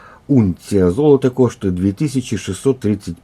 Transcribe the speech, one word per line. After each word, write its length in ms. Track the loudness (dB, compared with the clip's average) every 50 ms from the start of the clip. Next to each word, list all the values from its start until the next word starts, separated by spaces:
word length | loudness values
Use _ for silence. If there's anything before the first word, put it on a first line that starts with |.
| -20 -20 -20 -12 _ 0
унція 640 | 2 2 2 2 0 -4 -6 -2 0 2 2 2
золота 400 | 2 2 4 4 4 4 2 0
коштує 420 | 0 0 0 0 0 -4 -4 -4 -2
дві 200 | -2 -2 -2 -2
тисячі 460 | -2 -4 -4 -4 -4 -6 -6 -6 -8
шістсот 420 | -6 -8 -8 -4 -2 -2 -2 0
тридцять 360 | -2 -2 -4 -4 -6 -10 -14 -14